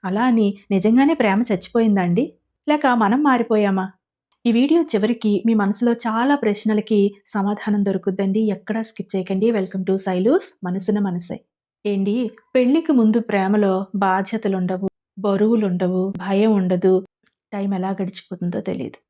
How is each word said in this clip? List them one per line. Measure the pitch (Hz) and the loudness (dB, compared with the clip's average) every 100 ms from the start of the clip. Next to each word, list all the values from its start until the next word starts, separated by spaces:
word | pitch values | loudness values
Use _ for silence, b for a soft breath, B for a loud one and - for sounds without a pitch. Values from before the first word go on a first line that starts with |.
అలా | 196 196 | -4 0
అని | 254 226 208 202 B | 2 2 2 -2 B
నిజంగానే | 196 196 233 277 | 0 4 4 4
ప్రేమ | 330 220 196 | 2 2 2
చచ్చిపోయిందా | 240 190 - 240 226 202 | 0 -2 -2 0 2 2
అండి? | 175 175 285 - _ _ - | 2 0 -2 -6 _ _ -2
లేక | 294 285 240 | 0 2 2
మనం | 208 247 | 2 2
మారిపోయామా? | 294 254 233 214 208 190 190 _ _ _ _ _ 240 | 2 2 2 0 2 0 -4 _ _ _ _ _ 0
ఈ | |
వీడియో | 233 269 330 | 2 4 2
చివరికి | 320 214 214 240 214 202 | 2 0 0 0 0 0
మీ | 226 | 2
మనసులో | 226 196 214 240 | 2 0 0 0
చాలా | 233 233 220 254 285 | 0 -2 -2 0 2
ప్రశ్నలకి | 220 202 220 214 214 214 202 202 _ | 0 -2 0 -2 0 2 2 -2 _
సమాధానం | 214 196 208 - 208 | -4 -4 -4 -2 0
దొరుకుద్దండి. | 202 190 190 190 196 196 220 | 0 -2 -4 -4 -2 0 -2
ఎక్కడా | 190 - 214 | -4 -6 -8
స్కిప్ | 220 - 190 | -8 -12 -8
చేయకండి. | 190 185 190 220 | -6 -4 0 0
Welcome | 220 185 190 | 0 -4 -6
to | 185 190 | -2 -2
శైలూస్ | 190 185 196 330 - _ | -2 0 2 0 -2 _
మనసున | 180 185 190 208 | -8 -6 -2 -2
మనసై. | 202 175 175 175 _ _ _ _ 208 | 0 -4 -8 -12 _ _ _ _ -4
ఏండి, | 202 196 226 233 - _ | -2 -2 -2 -4 -8 _
పెళ్ళికి | 262 247 302 330 | 0 2 2 2
ముందు | 269 220 226 | 2 4 2
ప్రేమలో | 226 202 190 208 202 190 196 196 | 0 -2 0 2 2 0 -2 -2
బాధ్యతలుండవు, | 196 185 196 220 220 190 180 185 190 _ _ - | 0 0 -2 -4 -2 -2 -2 -4 -6 _ _ -6
బరువులుండవు, | 202 196 214 233 208 180 180 185 190 190 | -2 2 2 2 0 0 0 0 -2 -4
భయం | 185 196 214 | -2 0 2
ఉండదు, | 208 185 180 190 185 190 _ _ _ _ | 2 2 2 2 2 0 _ _ _ _
టైమ్ | 202 196 | -6 -4
ఎలా | 196 185 | -4 -4
గడిచిపోతుందో | 190 190 - - 180 175 175 | -4 -6 -8 -16 -8 -6 -6
తెలీదు. | - 185 117 - _ | -6 -8 -8 -14 _